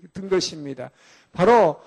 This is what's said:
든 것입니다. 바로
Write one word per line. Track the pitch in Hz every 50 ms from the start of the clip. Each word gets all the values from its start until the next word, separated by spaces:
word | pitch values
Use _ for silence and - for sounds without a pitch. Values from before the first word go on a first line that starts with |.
| 180 175 -
든 | 196 190 190
것입니다. | 190 185 - - 175 156 147 139 135 123 123 127 - _ _ _ _ _ _ _ -
바로 | - 180 214 240 233 196 160 143 - -